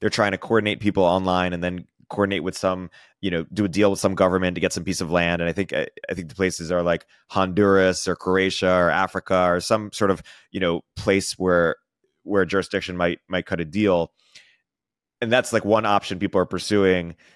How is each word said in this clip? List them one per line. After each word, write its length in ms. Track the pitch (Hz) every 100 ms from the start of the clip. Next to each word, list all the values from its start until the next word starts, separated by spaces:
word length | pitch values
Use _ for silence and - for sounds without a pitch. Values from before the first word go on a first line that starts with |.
they're 100 | 107
trying 220 | - 104
to 60 | 95
coordinate 420 | - 113 104 101
people 240 | 104 98
online 480 | 90 92 92 90 90
and 100 | 87
then 240 | 90 90 - _ _
coordinate 340 | - 101 98
with 140 | 87 -
some, 340 | 95 92 90 - _ _
you 100 | 98
know, 140 | 85 82
do 140 | 87 101
a 20 |
deal 220 | 95 101
with 100 | 98
some 140 | 98
government 400 | 92 95 92 92
to 60 | 87
get 120 | 87
some 120 | -
piece 180 | 85 87
of 80 | 82
land. 320 | 87 85 85
And 60 | 85
I 40 |
think, 220 | 82 92
I, 140 | - - - -
I 60 |
think 160 | 90 80
the 40 |
places 380 | - 92 - 82
are, 100 | 90
like, 240 | 87 85 - _ _
Honduras 800 | 101 92 92 101 98 92 90 -
or 80 | 87
Croatia 540 | 92 92 95 - 95
or 200 | 90 87
Africa 540 | 80 95 92 - 92
or 160 | 90 87
some 320 | - 110 104
sort 180 | - 101
of, 120 | 90 - - _
you 100 | 98
know, 220 | 90 85 - -
place 420 | - 98 - -
where, 380 | 92 87 82 - _ _ _ _
where 240 | 80 101 87
jurisdiction 500 | 95 87 98 92 90
might, 220 | 87 80 _
might 160 | 92
cut 160 | - 90
a 60 | 80
deal. 460 | 95 104 87 80 _ _ - _ _ _ _ _ _ _ _
And 100 | 117
that's, 220 | 123 123
like, 140 | 113 98
one 180 | 107
option 340 | 107 101 - 92
people 220 | 98 95
are 60 | 87
pursuing. 680 | 92 - 104 95 90 85 85 _